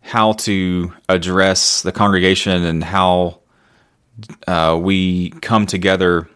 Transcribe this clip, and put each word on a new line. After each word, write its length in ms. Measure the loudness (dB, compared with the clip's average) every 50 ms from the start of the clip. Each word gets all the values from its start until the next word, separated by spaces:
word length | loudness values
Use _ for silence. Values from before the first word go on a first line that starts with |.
how 320 | _ -4 -2 0 2 2 0
to 600 | -2 -4 -4 -2 -2 -2 -2 -2 -2 -4 -6 -8 -14 _ 0
address 720 | 0 0 0 0 0 2 2 2 2 2 0 -2 -2 -2 -4
the 100 | -6 -2
congregation 720 | 0 2 2 2 4 4 2 2 2 0 -2 0 0 0
and 180 | -2 -2 -4 -4
how, 560 | -4 -2 0 2 2 2 2 0 -2 -4 _ _ _ _ _ _ _ _ _ _ _ _ _ _ _ _ -20 -20 -20 -20 _ -8 -4
uh, 280 | -2 0 2 2 0 0 0
we 480 | 0 0 0 0 0 0 -2 -4 -6 -8 -12 -4
come 220 | 0 2 2 2
together 640 | 0 -4 -2 0 0 0 2 2 2 2 0 -2 -6 _